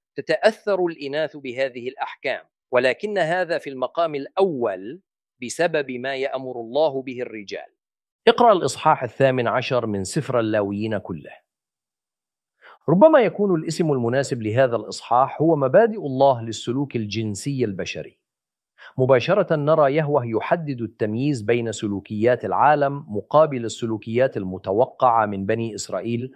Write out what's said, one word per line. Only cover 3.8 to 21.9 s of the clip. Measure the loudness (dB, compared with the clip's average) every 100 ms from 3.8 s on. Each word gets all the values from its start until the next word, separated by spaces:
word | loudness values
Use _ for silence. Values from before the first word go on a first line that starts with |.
| -6 -2 -2
الأول | -4 -4 0 0 0 -2 -4 -10 -16 _ _ _ -14
بسبب | -8 -2 0 0 -4
ما | -6 -6 -4
يأمر | -4 -6 -8 -10
الله | -4 0 0 0
به | -8 -8
الرجال. | -10 -10 -12 -12 -14 _ _ _ _ _ 4
اقرأ | 6 6
الإصحاح | 6 2 0 2 2
الثامن | 0 2 2 2 0
عشر | -2 0 -2 -2
من | -4
سفر | -4 -4 -2 0
اللاويين | 2 0 0 -2 -4 -4
كله. | -6 -12 -12 -20 _ _ _ _ _ _ _ _ _ _ _ _ -20 -8 0
ربما | 6 8 8
يكون | 4 2 0 0
الاسم | -2 -2 0
المناسب | 0 0 0 -2 -4
لهذا | -2 2 2 0
الإصحاح | -6 -10 0 2 2 2
هو | 2 2
مبادئ | 4 4 4 0
الله | -4 4 4 4
للسلوك | -2 -8 -4 -4 -4 -4
الجنسي | -4 -4 -4 -6 -4 -2
البشري. | -2 -4 -8 -10 -12 _ _ _ _ _ _ _ -8 0
مباشرة | 4 4 4 0 2 0
نرى | 2 4 4
يهوه | 2 0 0 0
يحدد | -2 -2 -2 -4 -8
التمييز | -8 -4 -4 -2 -2 -2
بين | 0 0 -2
سلوكيات | -4 -4